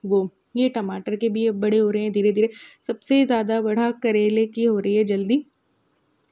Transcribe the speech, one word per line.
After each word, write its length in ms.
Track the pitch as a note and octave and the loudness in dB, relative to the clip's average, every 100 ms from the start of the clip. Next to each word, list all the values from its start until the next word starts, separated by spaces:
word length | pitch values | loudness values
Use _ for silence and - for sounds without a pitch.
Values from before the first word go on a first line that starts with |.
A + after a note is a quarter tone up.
| G3 | -2
वो। 240 | G3 F#3+ - _ A#3+ | 0 -2 -6 _ -2
ये 140 | B3+ | -2
टमाटर 460 | B3+ G3 F#3+ F#3 G#3 | -2 -6 -8 -8 -4
के 140 | A3+ | -2
भी 180 | G#3+ A3+ | 0 -2
अब 80 | G3+ | 0
बड़े 220 | G#3+ G#3+ | 0 2
हो 120 | G#3+ | 2
रहे 140 | G#3 | 0
हैं 80 | G#3+ | -2
धीरे 200 | G3+ G#3 | 0 2
धीरे। 180 | G3+ A3+ A3 - _ - | 2 0 -2 -20 _ -10
सबसे 380 | A3 - C4+ C4+ | -8 0 2 2
ज़्यादा 360 | A#3 G#3+ A3+ | 0 0 -2
बड़ा 300 | A3 G#3+ A#3 | 0 0 -2
करेले 540 | A#3+ A#3 G#3+ G#3 G#3+ A3 | -2 0 2 2 2 0
की 180 | A3+ | 0
हो 160 | A#3 G#3+ | 0 0
रही 160 | G3 G#3 | 0 0
है 80 | |
जल्दी। 420 | G#3 G3 G3 C4+ - _ _ _ _ _ _ _ _ | 0 0 0 -2 -2 _ _ _ _ _ _ _ _